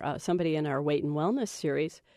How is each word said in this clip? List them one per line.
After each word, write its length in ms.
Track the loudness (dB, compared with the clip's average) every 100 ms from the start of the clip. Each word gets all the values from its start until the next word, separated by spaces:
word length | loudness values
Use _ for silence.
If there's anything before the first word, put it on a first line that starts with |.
uh, 140 | -2 -4
somebody 360 | 0 0 2 2
in 100 | 0
our 140 | 0
Weight 220 | 2 2
and 120 | 2 0
Wellness 320 | 0 0 -2
series, 540 | -2 -2 0 -2 -4 _